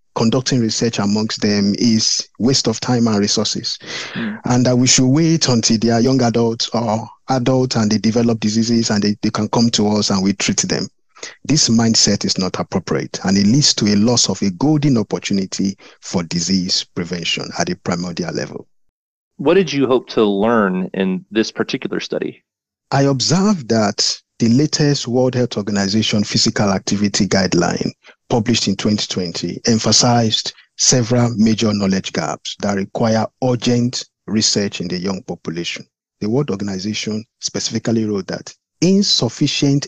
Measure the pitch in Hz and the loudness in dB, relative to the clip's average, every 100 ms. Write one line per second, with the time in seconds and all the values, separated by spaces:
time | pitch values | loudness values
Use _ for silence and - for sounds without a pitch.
0 | _ - 113 131 123 131 113 - 117 - | _ -2 0 0 0 0 0 0 -2 0
1 | 101 101 113 - 107 101 101 101 120 110 | 0 0 -2 -2 0 2 0 2 2 2
2 | - - - - 113 139 - 110 - 123 | 2 -2 -6 -2 0 2 0 -2 0 2
3 | 117 104 101 - 107 98 - - - - | 2 2 0 0 -2 -4 -6 -8 -10 -12
4 | - - 113 107 - 123 127 123 127 - | -10 -8 -8 -6 -2 2 2 2 4 4
5 | 127 139 165 165 - 120 110 117 113 117 | 4 4 4 2 2 2 2 2 2 2
6 | 123 135 123 113 117 117 - 117 117 110 | 2 2 2 2 0 -2 -4 -2 -2 -2
7 | 110 - - 131 120 131 127 123 107 107 | -4 -10 -4 -2 2 2 2 2 2 2
8 | 107 113 117 113 107 110 113 117 113 107 | 2 2 2 2 0 0 2 2 2 0
9 | 104 104 107 110 107 - 117 117 104 107 | 0 0 -2 -2 -2 2 2 2 0 0
10 | 104 98 95 98 - 98 185 - 202 _ | 0 0 0 0 -2 -2 -2 -2 -6 _
11 | _ _ - - - 147 - 113 113 110 | _ _ -20 -10 -2 2 4 4 4 4
12 | - 101 98 - 92 - - 95 - 78 | 2 2 -2 -2 -4 -4 -4 -4 -2 -4
13 | - - 95 98 101 135 143 - 107 104 | -4 -6 0 2 4 4 2 2 2 2
14 | 110 120 - 95 101 87 139 156 147 120 | 2 2 0 0 -2 0 2 2 4 2
15 | 101 104 - 101 95 - 98 98 - - | 0 -4 -2 -2 -2 -2 -4 -4 -12 -20
16 | - 95 82 87 85 95 90 - - - | -6 -4 -4 -4 0 0 0 -2 -4 -8
17 | 85 90 82 - - - 85 90 - 87 | -6 -6 -4 -4 -4 -6 -4 -4 -4 -4
18 | 87 85 85 - - - - _ _ _ | -4 -6 -6 -6 -6 -10 -16 _ _ _
19 | _ _ _ - 143 180 170 139 135 131 | _ _ _ -4 2 4 2 0 2 2
20 | - - 107 101 110 117 101 92 92 - | 0 0 2 2 2 4 2 0 -2 -2
21 | 95 92 - 104 107 - 113 98 - 95 | -2 -2 -4 -2 -2 -2 -4 -4 -6 -6
22 | - 87 - - _ _ _ _ - 139 | -6 -6 -6 -10 _ _ _ _ -4 0
23 | 139 135 110 165 196 196 113 113 104 - | 2 2 0 2 2 0 0 0 0 0
24 | - - _ - 117 120 151 - 147 139 | -4 -4 _ -2 2 4 2 2 0 0
25 | - 123 127 123 120 - 101 101 98 107 | -2 0 0 0 -2 -2 -4 -2 0 0
26 | 107 107 104 - - - 104 95 - 101 | 0 0 0 0 0 0 0 0 -2 -2
27 | 104 - 98 95 90 87 87 90 - - | 0 0 0 0 0 0 0 -2 -6 -8
28 | - - - 123 110 113 - 98 113 104 | -16 -18 -4 -2 0 0 0 -2 0 -2
29 | - - 90 82 87 95 - 113 113 107 | -2 -6 -6 -6 -8 -4 0 0 2 4
30 | 123 120 113 - - - - - - 135 | 4 4 2 -2 -4 -10 -14 -2 2 2
31 | 110 123 120 110 110 107 110 104 98 95 | 2 2 2 2 2 2 0 0 0 0
32 | - - 80 - - - 101 101 98 - | -2 -6 -6 -6 -10 -6 -4 -2 -4 -2
33 | 117 110 104 - 127 123 117 120 120 - | 0 0 -2 -2 -2 0 0 2 0 -4
34 | - _ - 107 110 - 101 - - 92 | -10 _ -4 0 2 2 -2 -4 -6 -4
35 | - - - 87 - 165 82 - - _ | -4 -6 -8 -10 -8 -6 -6 -8 -14 _
36 | _ - 107 123 143 101 101 95 98 107 | _ -8 -2 -2 -2 -4 -4 -6 -6 -6
37 | - 107 110 _ - - - 113 - 113 | -4 -6 -8 _ -8 -6 -6 -4 -2 0
38 | 107 101 92 80 - - _ - 170 196 | 0 -2 -4 -8 -12 -20 _ -2 2 4
39 | 202 - 123 - 147 - 143 139 | 2 2 0 0 -2 0 0 0